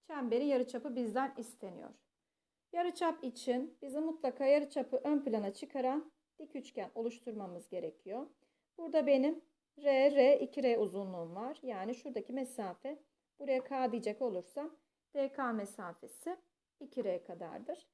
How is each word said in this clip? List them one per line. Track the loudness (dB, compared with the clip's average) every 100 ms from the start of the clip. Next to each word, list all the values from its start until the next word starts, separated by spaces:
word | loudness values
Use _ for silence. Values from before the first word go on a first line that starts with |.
| _
Çemberin | -4 0 2 4
yarıçapı | 2 2 -4 -4 -2
bizden | -2 0 -2 -6
isteniyor. | -12 -12 -14 -14 -16 -20 _ _ _ _ _ _ _
Yarıçap | 0 0 2 0 0
için | -6 -6 -2 0 -2 -8
bizim | -6 -2
mutlaka | -2 -2 -4 0 4
yarıçapı | 4 4 -4 -2 0
ön | 2 2
plana | 2 0 -2
çıkaran | -6 -8 -2 0 0 -4 _ _ _
dik | -12 -12
üçgen | -10 -10 -8 -4
oluşturmamız | -4 -6 -10 -10 -10 -10 -10
gerekiyor. | -8 -8 -10 -10 -10 -10 _ _ _ _ -12
Burada | 0 2 6
benim | 6 6 0 _ _ _ -2
R, | 4 8 8
R | 10 8 8
iki | 4 2
R | 4 4
uzunluğum | 2 0 -6 -6 -8 -6
var. | -8 -8
Yani | -8 -6 -6 -6
şuradaki | -6 -8 -6
mesafe, | -4 -4 -4 -6 -6 -10 -10 _ _ _ _
buraya | 0 0
K | 0 0 0
diyecek | 0 -2 -2
olursam | -2 -2 -6 -8 -8 -10 _ _ _
D | -2 -2
K | 0 -2
mesafesi | -2 -4 -8 -10 -12 -16 -10 -8 -8 _ _ _ _
iki | -10 -4
R | -2 -2
kadardır. | -6 -12 -10 -10 -8 -10 -10